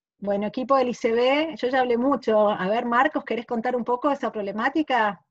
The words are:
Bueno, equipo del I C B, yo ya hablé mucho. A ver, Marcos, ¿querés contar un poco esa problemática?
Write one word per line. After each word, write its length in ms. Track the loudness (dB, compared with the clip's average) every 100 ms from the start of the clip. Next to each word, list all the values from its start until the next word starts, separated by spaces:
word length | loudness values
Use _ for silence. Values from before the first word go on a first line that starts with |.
| _ _
Bueno, 300 | -4 -2 -2
equipo 300 | -4 2 2
del 120 | 2
I 60 |
C 180 | -2 0
B, 420 | 2 2 2 0 -4
yo 100 | -2
ya 120 | 0
hablé 180 | 2 2
mucho. 500 | 2 0 2 4 4
A 180 | 2 0
ver, 160 | 0 0
Marcos, 380 | 2 2 0
¿querés 200 | -4 -6
contar 320 | -4 -4 -2 -2
un 80 |
poco 260 | -2 0 0
esa 220 | 0 -2
problemática? 880 | -4 -6 -4 -2 0 0 2 0 -2 _